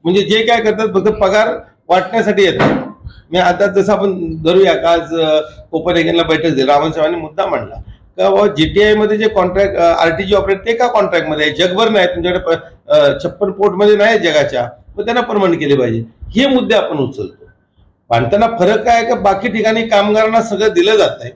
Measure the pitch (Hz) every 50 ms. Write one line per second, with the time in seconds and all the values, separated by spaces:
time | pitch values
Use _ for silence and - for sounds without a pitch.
0 | - 165 185 202 190 160 214 220 220 240 233 226 220 214 208 202 220 208 180 190
1 | 170 214 - - 202 190 196 214 226 - 139 - - - _ _ _ - 170 185
2 | 185 - 233 226 202 202 208 196 196 175 - - - - - - - - - _
3 | - - - - _ _ 160 180 180 180 180 180 202 202 185 196 185 190 208 185
4 | 196 202 185 180 170 165 160 160 156 160 175 190 196 180 160 151 165 170 170 170
5 | 156 - 165 165 160 156 156 156 151 - - - - _ - 160 160 180 170 170
6 | 160 165 170 170 160 156 160 151 160 165 143 131 131 135 143 143 151 160 156 165
7 | 151 160 175 170 156 156 - - - 285 - 123 - - 113 113 - - - _
8 | - _ _ 180 185 196 190 196 208 202 - 139 160 151 - 196 208 214 214 214
9 | 214 202 214 214 220 214 - 196 180 185 175 190 202 190 196 - 170 170 170 -
10 | 165 170 160 - 196 185 202 190 190 190 196 190 - 226 226 233 247 240 233 214
11 | 196 - 175 165 147 156 156 151 151 151 147 160 175 180 180 202 226 220 220 202
12 | 180 180 180 175 165 180 180 180 180 165 165 160 - - - _ _ - 147 151
13 | 147 139 139 - - 165 - - 202 196 185 - 202 202 175 185 208 208 208 202
14 | 202 220 226 208 170 165 151 151 139 - - 123 120 120 - - _ - - 196
15 | 208 226 240 247 240 240 220 208 190 180 170 139 151 139 143 139 123 113 113 117
16 | 113 - _ _ - - - 208 269 277 262 247 208 190 226 202 - - 160 147
17 | 131 - - - 101 90 - _ - - _ _ _ _ _ _ _ _ _ _
18 | _ _ 120 117 120 - 196 202 226 226 226 - 180 190 220 214 - 240 233 233
19 | 226 233 240 196 185 202 190 190 214 247 - 220 202 220 220 226 226 226 220 202
20 | 196 208 214 214 220 220 226 226 220 - 208 185 220 214 175 175 175 208 220 208
21 | 170 127 - - - 123 -